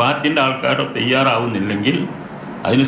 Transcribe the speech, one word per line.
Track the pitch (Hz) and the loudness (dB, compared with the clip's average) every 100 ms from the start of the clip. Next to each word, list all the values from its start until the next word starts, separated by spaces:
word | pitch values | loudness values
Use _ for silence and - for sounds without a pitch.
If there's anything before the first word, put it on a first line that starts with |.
പാർട്ടിൻ്റെ | 120 147 147 156 131 | 0 2 0 2 2
ആൾക്കാരോ | 131 131 131 139 - | 0 0 0 -2 -2
തയ്യാറാവുന്നില്ലെങ്കിൽ | 117 127 135 117 120 104 98 101 110 170 - - - - - - - | 0 2 2 2 0 -2 -2 0 0 0 -2 -8 -12 -14 -12 -6 0
അതിന് | 123 | 2